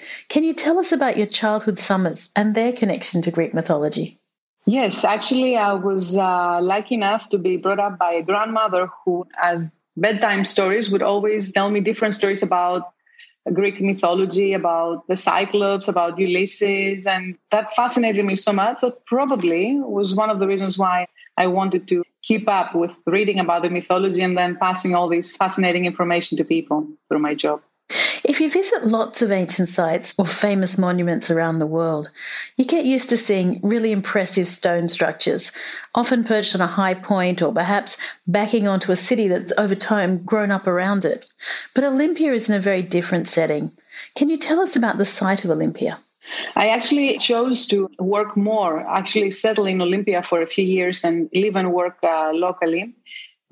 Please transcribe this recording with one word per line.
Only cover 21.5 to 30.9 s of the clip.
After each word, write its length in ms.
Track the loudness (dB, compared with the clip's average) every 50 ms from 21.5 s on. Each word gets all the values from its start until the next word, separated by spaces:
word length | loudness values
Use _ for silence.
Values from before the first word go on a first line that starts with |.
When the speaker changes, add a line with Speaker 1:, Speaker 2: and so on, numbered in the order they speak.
| 2 0 0 0 0 -2 0 0
Speaker 2:
to 160 | 0 0 0 -4 _ _
keep 260 | -2 -2 0 0 2 2
up 260 | 2 2 0 0 0
with 280 | 0 -2 -2 -4 -6 _
reading 340 | -2 0 2 0 0 0 0
about 220 | 0 0 0 0
the 80 | 0 -2
mythology 520 | -2 -4 -2 0 0 2 2 2 0 0
and 160 | 0 0 2 0
then 180 | 0 0 0
passing 380 | 0 0 0 0 0 0 0 2
all 140 | 2 2 2
this 280 | 0 -2 -2 -4 -2
fascinating 480 | -2 -2 0 2 2 2 2 2 2 0
information 540 | -2 -2 -2 0 0 0 0 0 0 0 -2
to 60 | 0
people 420 | 0 0 -2 0 0 -2 -2 -2 -4 -10 -18 _ -4
through 100 | -2 0
my 160 | 0 0 -2
job. 260 | -2 -2 -2 -2 -4 -6 _ _ _ _ -6 -4 -2 -2 -2 -2 -2
Speaker 1:
If 180 | 0 0 2 2
you 80 | 2 2
visit 380 | 2 0 0 0 0 0 2
lots 340 | 0 0 0 0 -2 -2 -2
of 120 | 0 2
ancient 360 | 2 0 0 0 0 0 0 2
sites 460 | 2 2 2 0 0 -2 -2 -2 -2
or 100 | -2 -2
famous 520 | 0 0 0 0 2 2 2 0 0 0 0
monuments 520 | 0 2